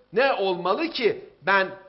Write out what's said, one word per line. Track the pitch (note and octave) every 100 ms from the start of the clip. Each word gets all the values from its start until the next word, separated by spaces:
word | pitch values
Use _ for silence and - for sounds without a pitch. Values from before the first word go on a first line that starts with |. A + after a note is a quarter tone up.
| _
ne | G3 C#4
olmalı | A3+ G3 F3 F3 A3+ E4
ki | - A3 - - -
ben | D3+ G3 F#3+ -